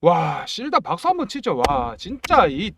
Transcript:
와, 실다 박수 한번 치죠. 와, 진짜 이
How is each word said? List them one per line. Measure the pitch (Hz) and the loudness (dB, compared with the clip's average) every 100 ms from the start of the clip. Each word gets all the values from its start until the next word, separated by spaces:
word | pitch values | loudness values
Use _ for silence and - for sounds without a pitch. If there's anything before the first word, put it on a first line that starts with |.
와, | 87 85 80 73 - | 4 2 0 -4 -8
실다 | - 262 330 | -8 0 0
박수 | - 175 339 | 0 -4 0
한번 | 370 302 | 0 -2
치죠. | 277 254 139 123 | -6 -4 0 2
와, | 143 117 113 | 2 -2 -6
진짜 | 180 262 - 359 175 | -12 -10 2 4 4
이 | 135 220 | 2 -6